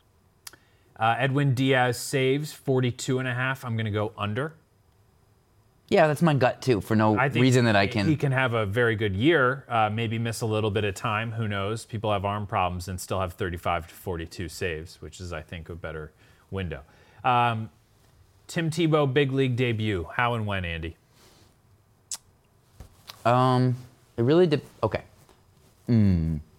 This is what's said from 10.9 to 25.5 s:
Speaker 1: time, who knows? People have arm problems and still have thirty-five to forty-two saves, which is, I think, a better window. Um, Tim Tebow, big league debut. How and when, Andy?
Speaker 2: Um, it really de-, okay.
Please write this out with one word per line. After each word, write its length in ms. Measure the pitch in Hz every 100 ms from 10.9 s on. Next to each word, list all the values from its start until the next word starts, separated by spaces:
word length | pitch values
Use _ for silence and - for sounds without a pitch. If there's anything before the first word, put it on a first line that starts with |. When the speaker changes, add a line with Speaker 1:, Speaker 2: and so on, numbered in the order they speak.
| 95
Speaker 1:
time, 380 | 117 107 117
who 140 | 110 107
knows? 380 | 101 98 113 -
People 260 | 110 107
have 140 | 101 98
arm 220 | 104 101
problems 400 | 107 90 90 90
and 120 | 90
still 200 | - 95
have 140 | 92
thirty-five 520 | - 92 85 92 85 80
to 80 |
forty-two 560 | - 101 82 82 - 82
saves, 500 | - 92 78 82 -
which 220 | 78 -
is, 100 | 90
I 120 | 80
think, 260 | - 87 78
a 60 | 82
better 360 | 80 78 76 _ _ _ -
window. 320 | 95 87 71 - _ _ -
Um, 460 | 127 120 120 110 110 _ _ _ _ _ _ _ -
Tim 240 | 180 165
Tebow, 420 | 165 160 156 135
big 180 | 139 139
league 240 | 135 135 120
debut. 520 | 123 107 110 95 80 -
How 180 | 120
and 140 | 117 104
when, 180 | 98 87
Andy? 320 | 82 82 - _ _ - _ _ _ _ _ _ _ - - _ _ _ _ _ - - _ - -
Speaker 2:
Um, 520 | 113 123 127 127 127 123 - _ _ -
it 60 |
really 240 | 120 165 180
de-, 140 | 147 - -
okay. 220 | 107 - - _ _ _ _